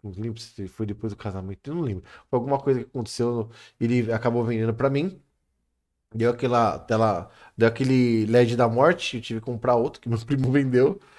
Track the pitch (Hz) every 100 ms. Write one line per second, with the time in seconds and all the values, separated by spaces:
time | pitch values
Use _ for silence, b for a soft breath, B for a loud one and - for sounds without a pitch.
0 | 104 92 113 113 - - 95 - 107 101
1 | 113 101 107 95 92 95 135 165 143 92
2 | B B _ 127 123 135 143 127 113 127
3 | 110 - 120 120 110 B B - 117 123
4 | 113 110 120 117 117 110 113 113 135 139
5 | 180 - _ _ _ _ _ _ _ _
6 | _ 110 117 120 127 120 110 - - 110
7 | 110 90 - B B - 113 113 131 131
8 | 123 113 107 120 117 120 120 113 156 175
9 | - 120 - 113 120 117 123 120 131 -
10 | 123 113 113 143 127 143 135 123 139 -
11 | b